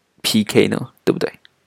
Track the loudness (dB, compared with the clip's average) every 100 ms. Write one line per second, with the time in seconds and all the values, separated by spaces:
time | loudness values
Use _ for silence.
0 | _ _ -2 0 2 2 2 -2 -8 _
1 | -4 -2 -4 -10 _ _